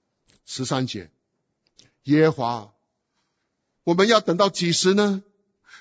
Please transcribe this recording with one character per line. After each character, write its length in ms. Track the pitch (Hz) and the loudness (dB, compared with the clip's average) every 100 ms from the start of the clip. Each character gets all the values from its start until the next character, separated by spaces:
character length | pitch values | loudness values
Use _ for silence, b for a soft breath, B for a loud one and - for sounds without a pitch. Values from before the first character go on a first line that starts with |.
| _ _ _ _ | _ _ _ _
十 200 | - - | -16 -10
三 220 | 123 135 127 | -6 -4 -4
节， 240 | 104 82 _ _ _ _ _ _ _ b b | -8 -16 _ _ _ _ _ _ _ b b
耶 280 | 135 151 160 | 0 4 4
和 60 | 139 | 2
华， 380 | 120 120 104 _ _ _ _ _ _ _ _ _ _ _ | -4 -6 -10 _ _ _ _ _ _ _ _ _ _ _
我 100 | 170 | -2
们 140 | 175 208 | 2 4
要 120 | 214 | 2
等 160 | 196 170 | 2 0
到 140 | 196 | 0
几 220 | - 170 | 0 -2
时 220 | 160 185 | 0 2
呢？ 280 | 202 202 190 - _ _ _ B B | 2 0 -2 -10 _ _ _ B B